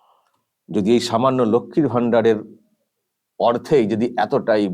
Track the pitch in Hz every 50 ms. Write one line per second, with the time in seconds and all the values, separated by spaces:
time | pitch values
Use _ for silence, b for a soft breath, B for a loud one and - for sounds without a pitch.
0 | _ _ _ _ _ _ _ _ _ _ _ _ _ - - 107 98 101 120 120
1 | 113 - - 113 123 131 131 127 123 110 104 160 - - - - 156 135 117 120
2 | 120 120 113 117 110 113 110 104 107 - - - _ _ _ _ _ _ _ _
3 | _ _ _ _ _ _ _ - 98 113 120 120 117 - 160 143 113 101 110 107
4 | 113 120 - - - - - 123 98 - 110 107 104 98